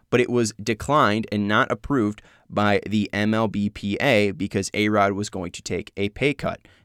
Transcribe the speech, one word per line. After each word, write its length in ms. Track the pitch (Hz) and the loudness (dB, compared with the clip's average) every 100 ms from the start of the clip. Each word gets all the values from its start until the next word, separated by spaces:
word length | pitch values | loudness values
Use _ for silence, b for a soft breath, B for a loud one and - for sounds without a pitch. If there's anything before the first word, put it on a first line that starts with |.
| b | b
but 120 | 123 | 0
it 80 | 120 | 2
was 240 | 120 113 - | 0 0 -2
declined 640 | 104 110 - 147 117 107 110 | -4 -4 0 4 4 2 0
and 160 | 104 101 | -2 2
not 240 | 107 131 | 2 2
approved 520 | 113 - 143 107 107 b b b | -2 -2 0 0 -4 b b b
by 300 | - 104 101 - | 0 2 2 2
the 220 | 107 104 | -2 0
M 220 | 101 107 | 0 0
L 160 | 110 110 | 0 0
B 200 | 101 101 | -2 -4
P 280 | - 101 101 | -4 -4 -2
A 340 | 139 110 104 | 2 4 2
because 400 | 87 101 104 95 | -2 -4 -4 -2
A-Rod 380 | 104 104 107 98 | 0 2 4 2
was 180 | 98 104 | 0 -6
going 220 | 98 87 | -8 -8
to 100 | - | -10
take 300 | - 90 - - | -8 -8 -6 -6
a 100 | 101 | -6
pay 260 | - 139 | 0 -2
cut. 280 | 139 - - b b | 0 -6 -8 b b